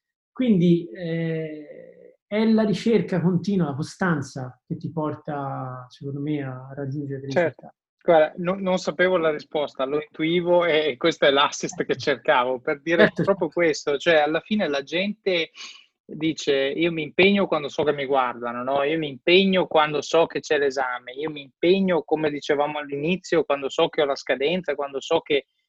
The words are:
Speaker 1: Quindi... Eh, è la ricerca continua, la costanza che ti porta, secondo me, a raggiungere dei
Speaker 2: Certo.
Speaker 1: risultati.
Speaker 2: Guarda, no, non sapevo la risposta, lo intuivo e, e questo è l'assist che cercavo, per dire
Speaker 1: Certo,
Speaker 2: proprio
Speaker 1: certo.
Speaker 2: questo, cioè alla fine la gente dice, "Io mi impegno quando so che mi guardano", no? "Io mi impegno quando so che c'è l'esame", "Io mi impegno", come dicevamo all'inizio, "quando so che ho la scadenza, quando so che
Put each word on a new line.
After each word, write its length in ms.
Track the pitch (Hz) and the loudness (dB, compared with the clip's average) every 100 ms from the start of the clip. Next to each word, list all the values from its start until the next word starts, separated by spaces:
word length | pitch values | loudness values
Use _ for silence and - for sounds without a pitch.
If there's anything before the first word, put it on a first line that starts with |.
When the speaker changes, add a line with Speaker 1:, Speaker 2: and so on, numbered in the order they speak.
| _ _ _ | _ _ _
Speaker 1:
Quindi... 580 | - 254 190 175 170 170 | -2 2 4 6 4 0
Eh, 1300 | 180 170 165 165 160 156 151 147 - 58 - - _ _ | -10 -6 -4 -2 -4 -6 -10 -16 -20 -20 -20 -20 _ _
è 120 | 208 220 | 0 4
la 180 | 220 | 4
ricerca 580 | 214 185 226 214 - 180 | 2 0 2 2 2 0
continua, 460 | 160 180 - 196 151 | 2 0 0 0 0
la 80 | 135 | -2
costanza 840 | 160 - 190 151 127 135 127 - _ | -8 -2 0 0 -4 -8 -12 -14 _
che 100 | 170 | -10
ti 160 | 143 | -8
porta, 920 | 160 151 143 - 143 139 135 131 127 123 | -6 -6 -6 -8 -8 -6 -8 -10 -12 -16
secondo 300 | - 139 143 | -14 -10 -8
me, 220 | 147 151 | -4 -4
a 320 | 135 127 131 139 | -6 -10 -12 -10
raggiungere 440 | 139 147 143 135 | -8 -8 -8 -10
dei 100 | 135 | -4
Speaker 2:
Certo. 320 | 139 165 - | -2 -2 -4
Speaker 1:
risultati. 200 | - _ _ _ | -18 _ _ _
Speaker 2:
Guarda, 300 | - 165 151 - | 4 6 4 0
no, 180 | 175 196 | -4 -4
non 240 | 190 185 | -2 -2
sapevo 380 | 185 160 180 185 | -2 0 2 2
la 120 | 160 | 0
risposta, 560 | 151 - 156 139 - 135 | -2 -6 -6 -6 -6 -4
lo 160 | 147 | -4
intuivo 640 | 151 - 160 175 170 175 170 | -6 -4 0 0 4 2 4
e, 220 | 151 151 | 2 0
e 100 | 123 | 0
questo 280 | 170 156 156 | -2 4 4
è 40 | |
l'assist 560 | 139 147 - 156 - 147 | 4 2 0 -8 -6 -4
che 100 | 131 | -2
cercavo, 640 | 151 131 - 139 127 127 | 0 0 2 2 2 -2
per 220 | 151 147 | -4 -6
dire 240 | 160 165 170 | 0 4 4
Speaker 1:
Certo, 160 | - | 4
Speaker 2:
proprio 280 | 175 190 165 | 0 0 -2
Speaker 1:
certo. 100 | 175 | 0
Speaker 2:
questo, 380 | 170 143 - 139 | 0 0 -2 -2
cioè 180 | 175 160 | 4 4
alla 240 | 147 160 | 4 0
fine 280 | - 214 165 | -2 -2 0
la 140 | 143 | -2
gente 680 | 139 165 202 202 196 180 156 - - - _ _ - | -4 -4 -4 -4 -2 -2 -4 -10 -20 -20 _ _ -18
dice, 480 | 156 160 147 - | -4 -4 -2 0
"Io 380 | 139 135 147 170 | 0 0 0 -2
mi 120 | 160 | -2
impegno 420 | 147 147 190 202 185 | -4 4 4 4 2
quando 240 | 156 139 | -2 -2
so 140 | - | -2
che 100 | 147 | 0
mi 120 | 143 135 | 0 0
guardano", 580 | 139 123 120 120 120 | 0 0 -4 -6 -6
no? 200 | 127 139 | -2 0
"Io 140 | 143 160 | 0 -2
mi 120 | 151 | -4
impegno 580 | 131 - 180 196 185 147 | -4 4 4 6 2 2
quando 340 | 160 151 147 | 2 2 0
so 240 | - 165 165 | 0 2 2
che 140 | 151 | -2
c'è 180 | - 151 | -2 0
l'esame", 560 | 143 135 127 123 123 | 0 0 -4 -6 -10
"Io 160 | 127 156 | -10 -10
mi 120 | 147 | -10
impegno", 580 | 139 _ 170 196 190 165 | -16 _ 2 4 2 0
come 280 | - 156 156 | 0 -2 -2
dicevamo 480 | 147 - 143 147 151 | -4 -2 0 0 -4
all'inizio, 640 | 143 143 151 185 - 165 | -8 -6 -2 -4 0 0
"quando 260 | - 143 135 | 0 -2 -2
so 200 | - 165 | -2 0
che 120 | - | 0
ho 40 | 143 | -2
la 100 | 135 | -2
scadenza, 580 | - 127 143 185 175 | -4 -2 0 -2 -4
quando 260 | 139 139 135 | -6 -6 -8
so 220 | - 160 | -2 -2
che 240 | - 143 - _ | 0 -2 -2 _